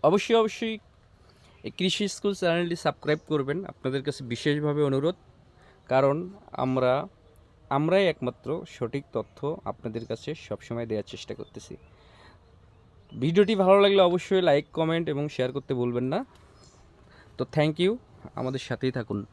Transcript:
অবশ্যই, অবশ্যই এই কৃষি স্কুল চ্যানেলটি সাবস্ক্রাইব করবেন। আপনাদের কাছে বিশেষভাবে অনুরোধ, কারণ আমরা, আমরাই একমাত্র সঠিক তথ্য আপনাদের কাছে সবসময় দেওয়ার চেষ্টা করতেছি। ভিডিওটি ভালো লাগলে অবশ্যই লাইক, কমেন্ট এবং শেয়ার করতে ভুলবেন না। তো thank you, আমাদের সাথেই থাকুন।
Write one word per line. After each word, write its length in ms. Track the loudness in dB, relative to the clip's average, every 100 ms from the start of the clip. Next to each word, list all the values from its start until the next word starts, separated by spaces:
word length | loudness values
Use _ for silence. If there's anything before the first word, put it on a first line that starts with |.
অবশ্যই, 320 | 4 2 2
অবশ্যই 440 | 2 2 -2 -6 -8 _ _ _ _ _ _ -20 -16
এই 80 | -16
কৃষি 380 | -2 -2 0 -4
স্কুল 260 | -2 -4
চ্যানেলটি 420 | 0 0 0 -2 -2
সাবস্ক্রাইব 420 | -2 -2 -2 -2 0
করবেন। 360 | -2 0 -4
আপনাদের 380 | -8 -6 -4 -4
কাছে 220 | -4 -8
বিশেষভাবে 580 | -8 -2 0 0 0 0
অনুরোধ, 320 | 2 2 0 -4 -16 _ -20 _ -20 _ 0
কারণ 420 | 4 4 2 -4 -14 -14
আমরা, 540 | -4 0 2 2 0 -2 _ _ -20 _ _ -4
আমরাই 360 | 0 2 2 2
একমাত্র 580 | 0 -6 -6 -8 -8 -8
সঠিক 360 | -8 -6 -6 -6
তথ্য 440 | -8 -8 -8 -8 -6
আপনাদের 420 | -10 -10 -10 -10 -8
কাছে 280 | -8 -8
সবসময় 520 | -12 -10 -12 -8 -8 -4
দেওয়ার 180 | -6 -6
চেষ্টা 280 | -14 -12
করতেছি। 420 | -14 -14 -16 -18 -20 -20 -20 -20 -20 -20 -20 _ -20 -20 _ _ _ -18 -4
ভিডিওটি 340 | 2 4 4
ভালো 260 | 4 6 8
লাগলে 220 | 8 6
অবশ্যই 400 | 6 4 0 2
লাইক, 240 | 4 2 2
কমেন্ট 360 | -4 0 0 -2
এবং 200 | -4 -4
শেয়ার 240 | -2 -4
করতে 220 | -4 -4
ভুলবেন 300 | -2 0 0
না। 200 | -2 -2 -6 -16 -20 -20 -20 -20 -20 _ -20 -20 -20 -10
তো 60 | -2 2
thank 200 | 0 2
you, 160 | 0 0 -8 -20 -14
আমাদের 260 | -8 -6 -6
সাথেই 300 | -6 -4 -2
থাকুন। 360 | -4 -6 -6 -8